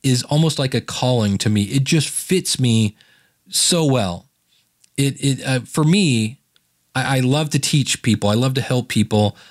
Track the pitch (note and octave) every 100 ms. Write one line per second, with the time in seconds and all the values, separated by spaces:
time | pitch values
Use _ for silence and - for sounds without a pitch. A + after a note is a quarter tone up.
0 | C3+ B2 - D3+ D#3+ D3+ C3+ A#2+ - -
1 | B2+ B2 G#2 G2 A2 G#2 G2+ C#3 C3+ E3
2 | C#3+ - - F#3 - - B2+ A2+ G#2+ -
3 | _ _ _ _ _ - - F3 D3+ C3
4 | F#2+ F2 - _ _ _ _ _ _ -
5 | C#3 C#3 C#3+ B2+ C3+ C3 A2 - D3+ G3
6 | F3+ A#2 A2 C3 _ _ _ _ _ C3
7 | B2+ C3+ B2+ C#3+ D3+ C#3+ - D3+ B2 -
8 | - G#2 G2+ G#2+ C3 C3 A2+ B2+ B2 -
9 | G#2 G#2+ G#2 - -